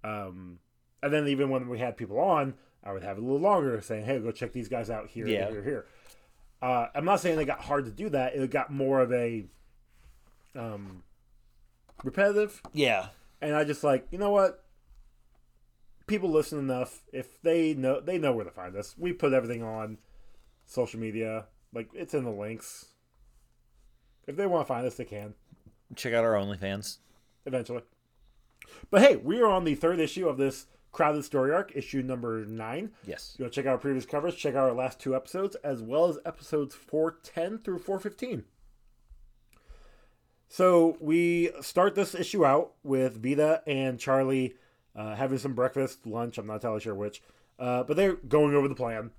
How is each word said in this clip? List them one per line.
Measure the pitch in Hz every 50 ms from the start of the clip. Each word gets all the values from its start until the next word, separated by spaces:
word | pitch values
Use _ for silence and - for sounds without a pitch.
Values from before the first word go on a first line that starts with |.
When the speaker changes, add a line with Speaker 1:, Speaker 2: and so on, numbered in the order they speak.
| -
Speaker 1:
Um, | 107 107 104 101 95 92 92 92 90 87 87 _ _ _ _ _ _ _ _ -
and | 143 147
then | 151 147 143
even | 139 135 143 135
when | 135 131 127 123
we | 123 110
had | 123 123 113 -
people | 120 95 101 120
on, | 156 196 180 156 139 135 131 - _ _ _ _ -
I | 101 98
would | 95 90
have | 101 98 98
it |
a | 113
little | 123 135 143
longer, | 165 202 208 185 147 135 120 110
saying, | 101 - 117 107 104
"Hey, | 110 135 131
go | 110 117
check | 107 - - 117 -
these | 127 117 104
guys | 127 120 113 104
out | 117 107 107 -
here, | - 117 110 120
Speaker 2:
Yeah. | 110 101 95 104
Speaker 1:
here, | 110 104
here." | 101 127 147 117 - - - - _ - - - _ _ _ _ - - _ _
Uh, | - 127 127 120 117 - -
I'm | 143 156
not | 170 202 185
saying | - 175 165 156
it | 151
got | 135 135 -
hard | - - 147 143 135
to | 117
do | 104 - 196 214
that. | 147 139 127 131 127
It | 143 135 123
got | - 143 131 -
more | 143 139 139 135 135 135
of | 127 120 123
a, | 123 120 117 117 110 101 - - - - _ _ _ _ _ _ _ - - - - _ - _ _ _ _ _
um, | 135 117 113 107 101 101 98 92 92 87 _ - _ _ _ _ - _ _ _ _ - _ _ _ _ _ - - -
repetitive. | 135 - - 196 202 208 208 214 208 - - _ - -
Speaker 2:
Yeah. | 151 143 127 113 98 92 95 - - - - _ _
Speaker 1:
And | - 151 147
I | 151 151
just, | 147 147 143
like, | - 147 135 131 - -
you | - 180
know | 208 202
what? | 202 202 196 185 180 - _ _ _ _ _ _ - - - - _ _ _ _ _ _ _ _ _ _ _ _ _ _ _ - - - -
People | - 208 208 180 180
listen | 156 156 151 - 156 147
enough. | 139 135 127 123 123 - - - _ - -
If | 135 127 - - _ -
they | 165 165 170 165 156 156
know, | 135 131 131 135 127
they | - - 185 175
know | 156 143 123
where | 113 101
to | 85
find | - - 92 90 92
us. | 98 104 - - -
We | 170 180 175
put | - - 143
everything | 131 131 117 113 120 113 117
on | 110 110 110 107 107 107 - _ _ - - - - - - _ - _ _ _
social | _ - 131 123 113 - 113
media. | 113 110 104 110 110 110 110 110 107 - _ _ _ _
Like, | - 120 117 - -
it's | - 170 - -
in | 151 131
the | 120
links. | 110 101 104 107 110 113 - - - - - - _ _ _ _ _ _ - _ _ _ _ _ _ _ _ _ _ _ _ - _ _ _ _ _ _ _ -
If | 143
they | 151 202
wanna | 196 175 165 143
find | - 135 117 127
us, | 127 120
they | - 123
can. | - 104 104 104 104 104 _ _ _ - _ _ - _ _ _ _ -
Speaker 2:
Check | - - 123 117
out | 117 113
our | 117 110
OnlyFans. | 101 98 101 101 90 95 98 98 101 104 - - - _ _ _ _ _ _ _ _ _
Speaker 1:
Eventually. | 143 127 127 117 - 123 120 - _ _ _ _ _ _ _ _ _ _ _ _ _ _ _ - - - - - -
But | - 196
hey, | 220 285 214
we | 110 107 135 185 240
are | 240 220
on | 196 185 175
the | 160 143
third | 143 - 165 180 170
issue | 160 143 - 180 185 165
of | 139
this | 127 139 135 131 - - _ _ _ _ _
Crowded | _ - 160 151 151 151 143
Story | - - 139 131 139 151
Arc, | 180 196 - -
issue | 143 135 - - 139
number | 127 127 131 123 120 117 113 110 107
nine. | 104 110 113 110 110 120 156 202 220 - _ -
Speaker 2:
Yes. | - 85 - - - - -
Speaker 1:
You | 131
wanna | 120
check | - 139 131 135
out | 131
our | 123
previous | - 139 139 131 123 -
covers, | - 147 143 175 170
check | - - 151 123
out | 135 135 131
our | 120
last | 120 127 131 - -
two | - 135 131
episodes, | 131 131 - - 180 196 196 - -
as | - 147 135 120 110
well | 110 127 151 165 175
as | 156 143 -
episodes | 170 165 - - - - 151 143 139 -
four | - - - - 151 160 165 165 - _
ten | - - - 165 185 214 226
through | 220 - 185 170
four | 180 - 196 190
fifteen. | 190 208 208 - - 247 226 139 - _ _ _ - - _ _ _ _ _ _ _ _ - - - - _ _ _ _ _ _ _ _ - - - - - - _ _ _ _ _ _ _ _ _ _
So | - - 185 185 180 175 165 165 160 -
we | 156 151 160 170 175 170 170 170 170 170 - -
start | 139 - - - 208 202 202
this | 202 196 - -
issue | 170 170 - - 208 160
out | 139 135 147 175 - _ _ _
with | 143 135 131 131 131 110 110
Vita | 110 127 143 143 147 156 160 160 - 156
and | 143 135 135 131 127 117
Charlie, | - 139 131 135 135 131 135 135 127 127 127 _ _ _ _ _ _ _ _
uh, | - 107 107 107
having | 104 135 131 135 131
some | 110 139 131
breakfast, | 113 123 127 127 139 135 127 - - _ 113
lunch, | 107 117 117 120 113 -
I'm | 107 107
not | 110
entirely | 107 107 120 110 107
sure | 104 113 104
which, | 98 104 104 - - _ _ _ _ _ _ _ -
uh, | 127 123 123 123 127
but | 127 151
they're | 165 196 196 185
going | - - 127 127 151 151 147 143
over | 143 139 139
the | 135
plan | 131 127 117 113 110 107 117 -